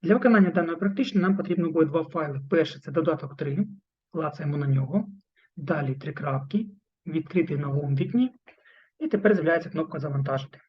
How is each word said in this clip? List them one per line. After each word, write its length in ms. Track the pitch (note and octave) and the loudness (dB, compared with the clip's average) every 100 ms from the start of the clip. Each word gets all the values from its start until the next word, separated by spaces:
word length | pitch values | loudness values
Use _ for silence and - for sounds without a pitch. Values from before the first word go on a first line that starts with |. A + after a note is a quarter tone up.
Для 120 | E3+ | 4
виконання 380 | A3+ B3 A3 F#3 | 4 6 6 6
даної 260 | F3+ E3+ E3 | 4 0 0
практичної 500 | G3+ G3 C4 G3+ F3+ | -2 -2 0 2 2
нам 100 | G3 | 2
потрібно 340 | - F3 E3+ | 0 0 0
буде 140 | D#3+ D#3 | 2 2
два 180 | D#3+ | 2
файли. 380 | D#3+ E3+ D3+ C3+ - | -2 -4 -4 -6 0
Перший — 320 | D#3+ D#3 - | 0 0 -4
це 100 | - | -4
додаток 460 | D3 D#3+ D3+ C#3 - | -2 0 -2 -6 -8
три, 300 | C#3 D3 G#3 - _ _ _ | -4 -2 -4 -6 _ _ _
клацаємо 460 | E3 D#3 - D3 C#3+ | -6 -6 -6 -4 -2
на 100 | C#3 | 0
нього, 420 | C3+ C3 F3+ A3 - _ _ _ - | 0 2 -2 -2 -12 _ _ _ -14
далі 400 | C#3 D#3+ C#3 C3+ | -2 -2 0 -4
три 180 | D3+ | -6
крапки, 540 | - D3 C3+ - G#3 A3+ - _ _ - | -6 -4 -4 -2 -4 -4 -12 _ _ -6
відкрити 500 | D#3+ D#3 F3+ E3 C#3+ | -6 -2 0 0 0
в 40 | |
новому 360 | C#3+ C#3 C#3+ C#3 | -2 -2 0 0
вікні, 360 | F#3+ A#3+ B3+ - _ _ _ - _ _ | 0 2 0 -2 _ _ _ -20 _ _
і 80 | D#4 | -2
тепер 280 | G3+ G#3 G3 | 2 4 4
з'являється 340 | D#3 E3 E3 | 2 0 -2
кнопка 300 | D#3+ D#3+ D#3 | -6 -4 -4
«Завантажити». 600 | D3 C#3 C3+ C3+ - - | -4 -4 -2 -4 -6 -18